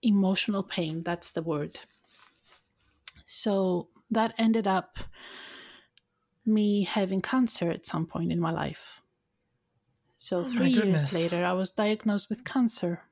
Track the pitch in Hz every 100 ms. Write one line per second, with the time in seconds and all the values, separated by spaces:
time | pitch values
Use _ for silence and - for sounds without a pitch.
0 | 240 202 190 190 - 202 - - 165 160
1 | 165 175 - - 160 151 156 - - _
2 | _ - - _ _ - _ _ _ _
3 | - - - - - 196 190 175 - _
4 | _ 220 226 - 226 226 196 190 185 -
5 | - - - - - - - - _ _
6 | _ _ _ _ - 214 208 202 190 -
7 | 190 190 - 262 247 - 170 170 - 165
8 | 165 180 170 165 170 165 147 147 - -
9 | _ _ _ _ _ _ _ _ _ _
10 | _ _ - 180 175 240 - 247 202 165
11 | 143 175 170 175 175 185 185 - 214 214
12 | 220 202 - 208 - 269 240 - 175 170
13 | -